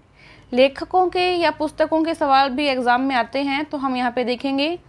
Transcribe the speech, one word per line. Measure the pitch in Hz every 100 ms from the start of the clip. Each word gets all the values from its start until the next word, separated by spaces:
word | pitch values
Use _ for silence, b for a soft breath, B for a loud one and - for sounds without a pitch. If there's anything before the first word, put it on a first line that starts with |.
| _ b b b b
लेखकों | 247 269 269 330 370 359
के | 359 359
या | 349 311
पुस्तकों | 302 302 - 311 320
के | 320
सवाल | 320 285 269 277
भी | 254 294
एग्जाम | 262 240 247
में | 269
आते | 247 214 269
हैं, | 285 277
तो | 294 294
हम | 269 247
यहाँ | 247
पे | 254
देखेंगे | 240 240 277 277 302 349